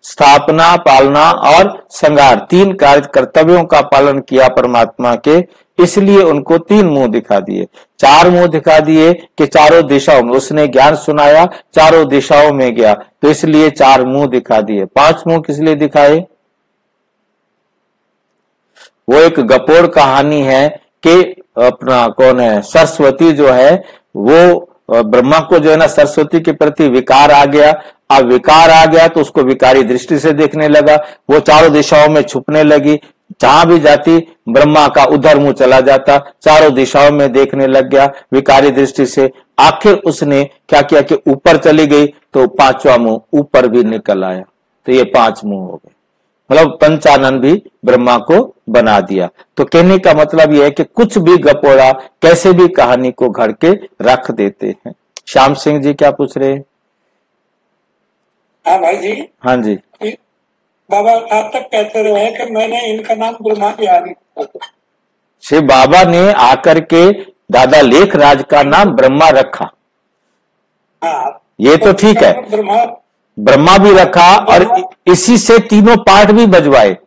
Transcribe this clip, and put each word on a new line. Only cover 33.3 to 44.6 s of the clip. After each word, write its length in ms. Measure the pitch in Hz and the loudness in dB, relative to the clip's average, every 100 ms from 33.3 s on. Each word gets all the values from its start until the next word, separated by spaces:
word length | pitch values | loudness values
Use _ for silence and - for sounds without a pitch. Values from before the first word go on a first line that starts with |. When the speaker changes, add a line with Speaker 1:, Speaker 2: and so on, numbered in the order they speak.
| - | -4
Speaker 1:
जहां 260 | 127 147 165 | 0 2 2
भी 120 | 170 | 2
जाती 580 | 147 143 - 165 165 _ - | 2 0 2 -2 -2 _ -4
ब्रह्मा 400 | 123 147 151 143 | 0 2 2 0
का 160 | 147 | 0
उधर 340 | 135 147 156 143 | 0 0 2 2
मुंह 140 | 143 | 0
चला 280 | - 127 131 | 0 2 2
जाता, 520 | 131 135 - 139 - _ | 2 0 0 -2 -4 _
चारों 320 | 156 156 156 | 0 2 2
दिशाओं 360 | 131 131 143 147 | 0 -2 2 2
में 220 | 147 139 | 2 -2
देखने 340 | 127 135 139 135 | 0 -2 -2 0
लग 220 | 135 131 | -2 0
गया 240 | 139 139 - _ | 0 0 -4 _
विकारी 380 | 131 135 135 143 | -4 0 2 2
दृष्टि 360 | 131 135 - 127 | 0 -4 -4 -4
से। 260 | - 135 _ _ - | -2 -4 _ _ 0
आखिर 360 | 147 156 214 | 0 0 0
उसने 560 | 185 165 143 147 139 139 _ _ | 0 -2 -6 -4 -2 -4 _ _
क्या 140 | 147 | -2
किया 180 | 139 156 | 2 0
कि 140 | 135 | 0
ऊपर 420 | 151 - 143 180 156 | -4 -2 -2 0 0
चली 300 | 165 156 151 | 2 0 0
गई 200 | 147 147 | 0 -2
तो 400 | _ _ 139 123 | _ _ -2 -2
पांचवा 500 | - 135 127 147 120 | 0 -2 0 0 0
मुंह 240 | 117 110 _ | -2 -6 _
ऊपर 340 | 147 143 147 127 | -6 0 -2 0
भी 160 | 120 | -2
निकल 400 | 110 110 - 95 | -2 -6 -6 -6
आया, 200 | 95 92 95 _ | -6 -10 -14 _